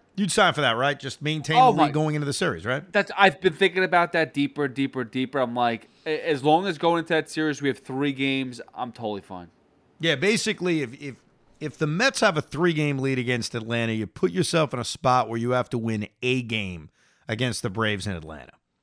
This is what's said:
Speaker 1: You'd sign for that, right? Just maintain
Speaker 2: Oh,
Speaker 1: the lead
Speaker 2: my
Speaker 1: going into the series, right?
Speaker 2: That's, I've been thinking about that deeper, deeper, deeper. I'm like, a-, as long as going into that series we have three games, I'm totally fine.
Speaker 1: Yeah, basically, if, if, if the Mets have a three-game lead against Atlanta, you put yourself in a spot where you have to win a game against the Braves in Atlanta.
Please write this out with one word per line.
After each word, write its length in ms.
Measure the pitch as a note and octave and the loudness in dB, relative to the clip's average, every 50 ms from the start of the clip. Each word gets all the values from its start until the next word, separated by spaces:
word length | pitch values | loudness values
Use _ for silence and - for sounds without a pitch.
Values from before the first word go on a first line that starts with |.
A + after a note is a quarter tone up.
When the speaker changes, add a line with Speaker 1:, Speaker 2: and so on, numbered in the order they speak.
| _ _ _ | _ _ _
Speaker 1:
You'd 140 | F#3+ G#3 E3+ | -4 -2 0
sign 220 | - A3 F#3+ E3+ - | 4 4 4 4 4
for 80 | D3+ | 2
that, 120 | C#3 A#2+ A2+ | 2 2 2
right? 260 | A#2+ C3+ C#3+ C#3+ - | 2 0 0 -2 -4
Just 220 | C#3 C3 - - | -8 -12 -10 -6
maintain 340 | C#3 D3+ D#3 D3+ - D3+ D#3+ | -4 -4 -4 -4 -2 2 4
Speaker 2:
Oh, 160 | B3+ C4 B3 | 6 6 6
Speaker 1:
the 80 | G3 D3+ | 6 6
lead 60 | D3+ | 4
Speaker 2:
my 40 | C#3+ | 4
Speaker 1:
going 240 | C#3 D3+ D#3 D3+ D3+ | 4 2 0 2 0
into 100 | D3+ C#3+ | 0 -2
the 80 | C#3+ C3 | -2 -2
series, 320 | - F#3+ D3+ F#2+ E2 F#2 | -2 -2 -2 -2 -4 -4
right? 180 | A#2 C3 C#3+ - - | -4 -4 -4 -4 0
Speaker 2:
That's, 200 | - G3+ G3 - - | 0 0 0 0 4
I've 220 | F#3+ G3+ F#3+ - - | 6 6 6 6 4
been 140 | - F3+ D3 | 2 0 2
thinking 300 | - G3 F3 E3+ F#3+ F#3 | 4 2 2 4 2 2
about 280 | E3 F3 F3 E3+ E3+ | 4 4 4 4 4
that 220 | - E3 D#3+ - - | 2 2 0 2 0
deeper, 340 | C#3 C#3+ C#3 - D3 C#3+ | 0 -2 0 0 -2 -4
deeper, 380 | C3 A#2 C#3 C3+ C3 - B2+ B2 | -2 0 -2 -2 -2 -2 -4 -6
deeper. 340 | A2 - C3 C3 B2 - C#3 | -4 -2 -4 -4 -2 0 0
I'm 160 | B2+ A#2 A#2+ | 0 0 0
like, 320 | A#2+ A#2+ A#2 A#2 - - - _ _ _ | 0 2 0 0 -2 -8 -16 _ _ _
a-, 240 | D#3+ D#3 - - D#3+ | -4 -4 -2 -2 -2
as 140 | D3 B2+ C3+ | -2 2 4
long 240 | D3+ D#3 F3 G3 | 4 4 4 2
as 100 | G3 D#3 | -2 -4
going 220 | C#3 E3+ E3+ E3+ E3 | 0 2 2 2 2
into 140 | D#3+ - E3 | 0 0 0
that 160 | D#3 D3+ - | 0 0 -2
series 320 | - D#3 D#3 D3+ C#3 C3+ | -4 -2 -2 -2 -2 0
we 80 | C#3+ C3+ | -2 -2
have 100 | B2 - | -2 -2
three 320 | - - C3 C3+ D3 C#3+ | -8 -8 -4 -2 -2 -2
games, 480 | C3 C3 C#3 C3+ C3+ C3+ C3 B2+ A#2+ A2+ - - - | -2 0 -2 0 0 -2 -4 -6 -8 -12 -16 -14 -10
I'm 160 | G#2+ B2 A#2+ | -10 -10 -10
totally 300 | - A#2+ A#2 G#2+ G#2 G2 | -8 -6 -6 -6 -6 -6
fine. 260 | - - F#2+ F2+ E2+ - _ _ _ _ _ _ _ _ _ - | -10 -12 -14 -14 -14 -18 _ _ _ _ _ _ _ _ _ -4
Speaker 1:
Yeah, 140 | D#3 E3 D3 | -2 -2 0
basically, 680 | C3 F3 G#3 A#3 F3 - A3 - - F3 F3+ E3 D#3 | 0 0 0 0 0 0 -2 -4 -2 -2 0 0 0
if, 200 | C3+ A2+ C3+ - | -2 -4 -8 -12
if, 140 | D3 C#3 A2+ - _ _ _ _ _ _ _ _ | -14 -14 -14 -16 _ _ _ _ _ _ _ _
if 160 | D3+ D3 - | -10 -10 -4
the 100 | - D#3+ | -2 -2
Mets 320 | D3 D#3 F#3+ B3 C4+ - - | -2 0 2 0 0 2 2
have 160 | - G3 D#3+ | 2 2 2
a 40 | D3+ | 0
three-game 560 | - - - C#3+ F3+ F3 D#3+ D3+ D3+ D3 C#3 | -4 -4 -2 0 0 2 2 2 0 0 0
lead 220 | C3 C3+ C3+ C3 B2+ | -2 -2 -2 -2 -2
against 360 | A#2 B2 B2 A#2 - - - | -2 -2 -2 -2 -4 -4 -6
Atlanta, 380 | A2+ A2 A2+ A#2 A#2 A#2 A2+ A2 | -8 -6 -4 -2 -2 0 -2 -2
you 120 | A2 G#2 | -4 -4
put 260 | - - - F#3+ - | -6 -4 -2 -2 -2
yourself 420 | - F#3 D#3+ - E3+ D#3+ D3+ - C3 | 0 -2 -2 0 0 0 0 0 -4
in 60 | B2 | -6
a 60 | A2+ | -6
spot 440 | - - - - B2+ B2+ B2+ A2+ A2 | -8 -8 -2 0 2 2 2 2 0
where 100 | A#2 A#2 | -2 -2
you 120 | A#2 A#2+ | -2 0
have 180 | B2+ B2 A#2+ - | 0 0 0 -2
to 80 | C3 | -4
win 320 | A#2 A2+ A2+ A2 G#2 G#2+ - _ _ | -4 -2 -2 -2 -2 -4 -6 _ _
a 200 | B2 B2+ C3 B2+ | -2 0 0 0
game 480 | A#2+ A2 A2+ A2 G2 F#2 F2 D#2+ D2+ - _ _ _ _ _ _ _ - | -2 -2 -4 -4 -4 -6 -8 -10 -14 -18 _ _ _ _ _ _ _ -6
against 320 | A2+ A2+ B2+ B2 G#2 - - | -4 -2 -2 -2 -2 -4 -6
the 60 | A2 | -4
Braves 360 | F#2 A2+ A2 G#2+ G#2 F#2+ G2 | -2 -2 0 0 0 -2 -4
in 80 | G#2 F2+ | -6 -8
Atlanta. 400 | E2 D#2 D#2+ D#2 C#2 B1 - - _ _ _ _ _ | -8 -10 -12 -14 -16 -18 -20 -20 _ _ _ _ _